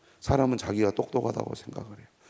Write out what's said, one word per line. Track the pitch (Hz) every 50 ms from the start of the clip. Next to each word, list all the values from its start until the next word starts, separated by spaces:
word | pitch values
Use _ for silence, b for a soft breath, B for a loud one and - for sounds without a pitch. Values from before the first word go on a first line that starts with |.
| b b b b
사람은 | - - 143 135 135 127 127
자기가 | 107 - 110 104 107 107 101
똑똑하다고 | - - - - - 123 120 117 - 113 110 - -
생각을 | - - - - - 107 107 104
해요. | 104 110 - _ B B B